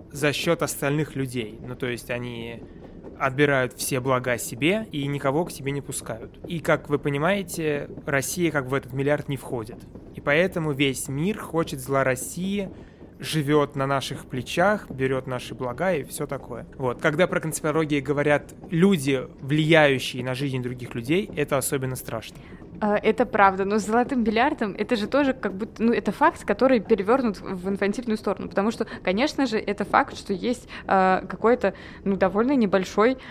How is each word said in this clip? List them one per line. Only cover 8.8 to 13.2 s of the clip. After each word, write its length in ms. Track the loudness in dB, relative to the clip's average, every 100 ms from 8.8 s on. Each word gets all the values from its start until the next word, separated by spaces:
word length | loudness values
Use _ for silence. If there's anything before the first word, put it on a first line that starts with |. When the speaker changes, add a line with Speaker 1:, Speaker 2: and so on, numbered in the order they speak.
| -2
Speaker 1:
миллиард 360 | -2 0 0 -2
не 80 | -8
входит. 400 | -6 -6 -6 -12 -16 -18 -16 -6
И 60 |
поэтому 500 | 2 4 4 2 -2
весь 340 | 2 2 0 -4
мир 320 | -2 -2 -2
хочет 400 | -4 -2 -2 -4
зла 240 | 0 2
России, 640 | 2 0 -4 -6 -4 -4 -6 -10 -18 -20 -20
живёт 560 | -12